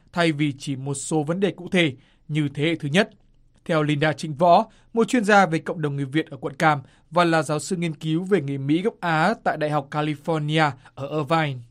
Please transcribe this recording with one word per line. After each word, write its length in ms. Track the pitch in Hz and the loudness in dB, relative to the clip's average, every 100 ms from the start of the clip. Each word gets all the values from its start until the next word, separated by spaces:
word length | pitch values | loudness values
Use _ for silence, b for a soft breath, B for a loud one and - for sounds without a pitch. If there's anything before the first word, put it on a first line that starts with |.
| b | b
thay 200 | - 170 | -2 0
vì 200 | 143 147 123 | 0 -2 -4
chỉ 180 | - 131 | -8 -8
một 180 | 135 | -6
số 280 | 139 - 160 | -8 -4 -2
vấn 180 | 143 175 | -2 -2
đề 100 | 196 | -2
cụ 180 | - 175 | -2 -2
thể 280 | 185 160 127 b b - | 0 0 -2 b b -6
như 200 | 151 147 | -2 -2
thế 160 | 147 | -2
hệ 100 | 156 160 | -2 -2
thứ 120 | 147 | 0
nhất. 220 | 160 226 - _ _ _ _ | 0 0 -4 _ _ _ _
Theo 180 | - 160 | -2 0
Linda 300 | 151 151 156 | 0 0 0
Trịnh 220 | 143 156 | -2 -6
Võ, 320 | 139 175 180 220 b b | 0 6 6 4 b b
một 160 | 226 226 | 0 2
chuyên 160 | 254 | 2
gia 220 | 202 202 185 | 4 6 4
về 120 | 160 | 2
cộng 240 | 151 170 | -4 -4
đồng 140 | 147 143 | -4 -4
người 80 | |
Việt 220 | 139 151 156 | -2 -2 -4
ở 100 | 131 | -6
quận 200 | 156 139 | -12 0
Cam 240 | 160 139 b b _ | 0 0 b b _
và 140 | 170 | 2
là 180 | 170 160 | 4 2
giáo 160 | 156 151 | 0 -4
sư 180 | - 185 | -4 -4
nghiên 180 | 170 | -4
cứu 300 | 156 160 160 | -4 -2 -2
về 160 | 185 196 | 2 0
người 180 | 139 139 | 0 -4
Mỹ 240 | 135 160 | 0 0
gốc 120 | 202 - | 0 -4
Á 340 | 175 156 170 233 | -2 2 2 0
tại 120 | 185 156 | -2 -2
Đại 140 | 151 | -2
học 180 | 151 - | -2 -2
California 800 | 151 151 147 - 160 147 156 151 123 B | -4 -2 -4 -4 -2 0 2 2 0 B
ở 240 | - 139 151 | -14 -8 -6
Irvine. 400 | 147 165 151 131 117 | 0 0 0 -4 -14